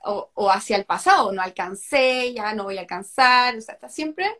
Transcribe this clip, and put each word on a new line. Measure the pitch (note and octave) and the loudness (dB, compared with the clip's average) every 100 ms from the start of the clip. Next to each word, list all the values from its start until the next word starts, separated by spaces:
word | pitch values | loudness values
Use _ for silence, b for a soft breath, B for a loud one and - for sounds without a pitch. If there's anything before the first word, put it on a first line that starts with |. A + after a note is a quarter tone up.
| - | -6
o, | G#3 - | -6 -6
o | - G3+ | 0 2
hacia | G3 - G3+ | 2 2 -2
el | G3+ | 0
pasado, | F3 F4+ F#4+ A3 | 0 4 6 4
no | G3 | -2
alcancé, | F#3 - F3+ G3 - C#4+ C4 B3+ B3 | -6 -6 -8 -10 -2 2 2 2 -2
ya | A#3+ G#3 | -4 -6
no | G#3+ G3 | -4 -6
voy | F#3+ | -8
a | |
alcanzar, | F3 F3+ G3 - B3+ B3 B3 A3+ | -8 -10 -6 2 4 6 4 -2
o | |
sea, | A3 - | -10 -18
estás | B3 | -14
siempre | - D#4 D#4 G4 | -8 -6 -4 -6